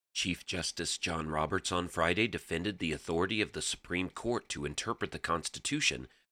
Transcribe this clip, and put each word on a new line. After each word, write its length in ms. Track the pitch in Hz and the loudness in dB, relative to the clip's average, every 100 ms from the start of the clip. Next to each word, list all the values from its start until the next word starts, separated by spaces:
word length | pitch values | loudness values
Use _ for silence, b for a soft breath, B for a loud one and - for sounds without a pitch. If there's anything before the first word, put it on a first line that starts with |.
| _ | _
Chief 320 | - 95 82 | -2 0 -2
Justice 540 | - 92 - - 82 - | -4 -4 -4 -2 -4 -2
John 320 | - 82 78 | -2 -2 0
Roberts 420 | 78 78 90 - | 0 2 0 2
on 160 | 90 90 | 0 0
Friday 400 | - 82 90 117 | 2 4 4 2
defended 520 | 80 - 82 95 95 | 0 -2 0 0 0
the 120 | 82 | -2
authority 480 | 76 - 82 98 107 | -2 0 2 2 2
of 120 | 101 | 0
the 100 | - | 0
Supreme 480 | - - - 90 92 | -4 -4 -2 -2 -2
Court 360 | - 117 120 - | -2 -2 -2 -2
to 160 | - 71 | -4 -4
interpret 440 | 73 - 117 98 | -2 -4 -2 -4
the 80 | - | -4
Constitution, 880 | - 82 - - - 147 143 64 65 b b | 0 0 0 -4 -2 2 2 2 -8 b b